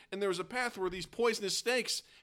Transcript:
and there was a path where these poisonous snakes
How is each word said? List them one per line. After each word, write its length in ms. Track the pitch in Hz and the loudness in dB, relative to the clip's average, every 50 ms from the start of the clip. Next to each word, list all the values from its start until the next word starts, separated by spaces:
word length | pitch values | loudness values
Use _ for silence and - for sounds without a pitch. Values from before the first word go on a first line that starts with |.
| - _ | -12 _
and 100 | 190 196 | -4 0
there 100 | 202 196 | 0 0
was 100 | 175 175 | 0 0
a 40 | 180 | -4
path 320 | - 233 247 247 240 - | -4 -2 -2 -2 -2 -2
where 140 | 196 185 180 | -2 -2 -2
these 160 | 180 185 165 | -2 -4 -6
poisonous 500 | - - - 233 233 220 220 208 190 - | -6 -2 2 2 2 2 2 0 -2 -2
snakes 460 | - - 226 254 247 - - - - - - - - | 0 0 2 2 2 2 0 -2 -4 -6 -10 -18 -4